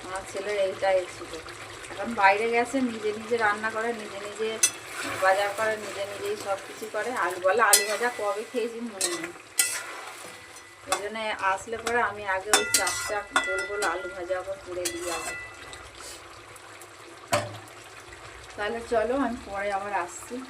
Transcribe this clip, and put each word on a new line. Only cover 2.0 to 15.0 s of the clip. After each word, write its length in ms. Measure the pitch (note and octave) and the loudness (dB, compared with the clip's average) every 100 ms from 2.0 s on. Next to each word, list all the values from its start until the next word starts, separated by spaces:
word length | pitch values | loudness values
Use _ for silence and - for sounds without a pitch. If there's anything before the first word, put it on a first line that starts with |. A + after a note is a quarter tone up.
| A3 | -4
বাইরে 340 | A3+ G3 G3+ A3+ A#3 | 6 8 8 6 4
গেছে, 220 | A#3+ C4+ | 4 4
নিজে 280 | B3+ A3 G#3+ G#3+ | 2 2 -2 -2
নিজে 160 | A3 A#3 | 0 2
রান্না 320 | G#3+ G#3+ A3 | 4 2 0
করে, 200 | A3 A3+ | 0 -2
নিজে 260 | A3+ G#3 G3 G#3 | -2 -6 -8 -8
নিজে 220 | G#3 A3 A3 - - - - - - | -4 -2 2 2 2 -10 -6 -4 4
বাজার 280 | F#3+ F#3+ G3+ G3+ | 6 6 4 2
করে, 160 | A3 G#3+ | 0 0
নিজে 260 | G3+ F#3+ G3+ | -4 -4 -6
নিজেই 260 | G3+ G3+ G#3+ G#3 | -4 -2 -2 -2
সব 120 | G3 - | -2 -4
কিছু 180 | - A3 | -10 -6
করে। 180 | G#3+ A3+ | -2 -2
আলু 260 | A#3+ F3+ F#3 | 0 0 2
বলে, 180 | F#3 G#3 | 4 6
আলু 220 | G#3+ G3+ G#3 | 8 8 6
ভাজা 200 | G#3 A#3+ A#3+ | 2 0 0
কবে 260 | G#3 G3+ A#3 | -2 -2 -2
খেয়েছি 280 | B3+ A#3 A3+ | -2 -2 -4
মনে 300 | A#3 - F4 | -8 -2 -2
নেই। 200 | E4+ E4+ F4 - - - - - - - - - - - - - - - | -2 -6 -10 -16 -2 0 0 -6 -10 -10 -12 -14 -14 -16 -18 -18 -18 -2
এই 60 | - | 0
জন্য 160 | G3+ A3 G#3+ G#3 | 0 -2 -2 2
আসলে 360 | F#3+ F#3+ - A3+ | 2 2 0 -4
পরে 220 | A3+ A#3+ | 2 4
আমি 220 | G#3+ G#3 G3+ | 4 0 0
আগে 240 | F#3+ G3 G3+ | 0 4 4
ওই 80 | A3 - | 4 2
চারটা 400 | F#3+ - - G#3 G3+ - - | 2 0 -2 -2 2 0 2
গোল 160 | F#3+ G3+ | 0 0
গোল 120 | G#3 | 0
আলু 240 | G3 F3 F3 F#3 | 0 0 -4 -8
ভাজা 200 | F3 F#3 | -4 -4
আবার 180 | F3+ F#3+ F3+ | -4 -8 -6
করে 180 | F3+ | -4
দিয়ে 280 | F3 E3+ | -2 -2